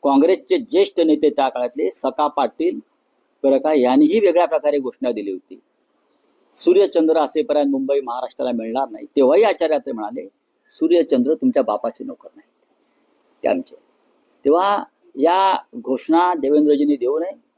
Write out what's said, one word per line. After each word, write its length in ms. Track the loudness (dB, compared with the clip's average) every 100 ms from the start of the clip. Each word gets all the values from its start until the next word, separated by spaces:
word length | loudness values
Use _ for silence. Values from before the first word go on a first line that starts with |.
काँग्रेसचे 560 | 2 2 2 0 -2 -4
ज्येष्ठ 420 | -2 0 0 0
नेते 300 | 0 2 0
त्या 180 | 0 -4
काळातले 420 | -2 -6 -4 -6
सखा 360 | -4 -6 -2 -4
पाटील, 520 | -2 -4 _ -4 -4 -14 _ _ _ _ _
बरं 160 | 0 2
का, 140 | 2
यांनीही 480 | 2 4 4 4 4
वेगळ्या 260 | 2 2 2
प्रकारे 320 | 0 0 -2
घोषणा 320 | -4 -6 -6
दिली 220 | -4 -6
होती, 280 | -10 _ -20 _ _ _ _ _ _ _ _ _ -4
सूर्यचंद्र 600 | 2 2 2 0 0 0
असेपर्यंत 520 | 0 -2 -2 0 0
मुंबई 300 | -2 -2 -4
महाराष्ट्राला 520 | -4 -8 -10 -6 -6
मिळणार 360 | -6 -6 -6 -6
नाही. 160 | -10 -6 0
तेव्हाही 260 | 4 4
आचार्य 320 | 2 0 -2
अत्रे 180 | -2 -4
म्हणाले, 360 | -10 -10 -12 -14 _ _ _ _
"सूर्यचंद्र 640 | -4 2 2 2 0 0
तुमच्या 280 | 0 0 0
बापाचे 420 | -2 -2 -6 -10
नोकर 240 | -16 -16 -20 -20
नाही, 120 | _ _ _ _ _ _ _ _ _ _
ते 60 | -4
आमचे." 280 | -4 -6 -20 _ _ _ _ _ _
तेव्हा 400 | 0 2 2 -2 -4 _ _ -2
या 400 | 0 2 2 0 -6 -16
घोषणा 580 | -6 -6 0 0 2
देवेंद्रजींनी 640 | 0 0 2 4 2 2 0
देऊ 220 | -2 -2
नये. 320 | -6 -10 _